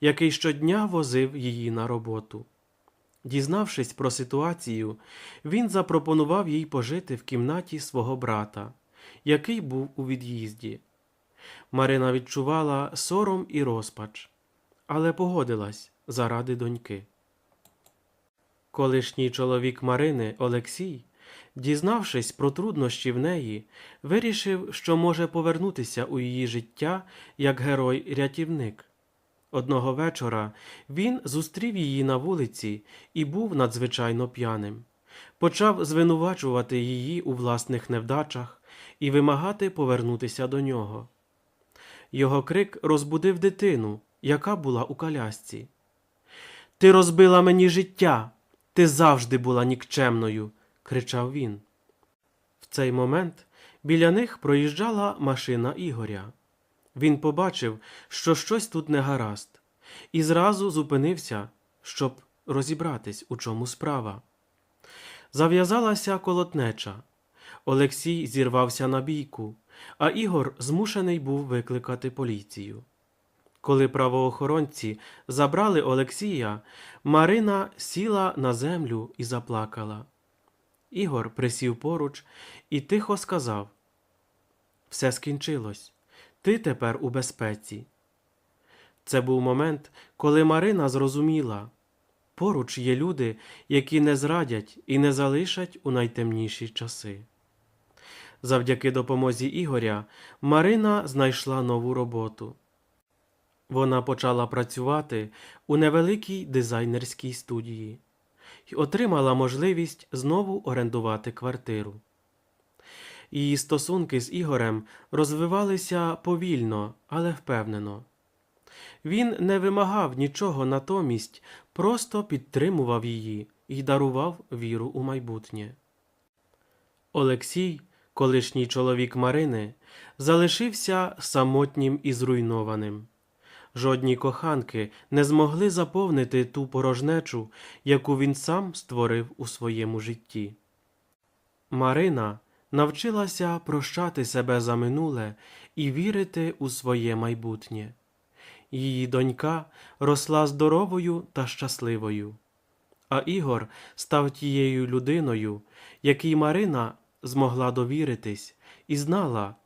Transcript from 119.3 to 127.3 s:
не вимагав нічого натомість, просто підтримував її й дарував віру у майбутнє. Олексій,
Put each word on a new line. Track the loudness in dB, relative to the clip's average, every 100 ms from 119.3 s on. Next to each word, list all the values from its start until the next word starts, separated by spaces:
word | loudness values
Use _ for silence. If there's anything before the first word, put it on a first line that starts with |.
| 0
не | 2 2
вимагав | 2 2 2 2 0 0
нічого | -2 0 -2 0 0
натомість, | 0 0 -2 0 -2 -4 -16 -20 -20 _
просто | -2 0 0 -2 -6
підтримував | -4 -6 -4 0 0 2 0 0 -2
її | -6 -6 -8 -10 _ _
й | -8
дарував | 0 2 2 0 -4 -6 -12
віру | -10 -6 -4 -4
у | -4
майбутнє. | -4 -6 -8 -10 -10 -12 -12 -16 _ _ _ _ _ _ _ _ _ _ _ _ _
Олексій, | 0 2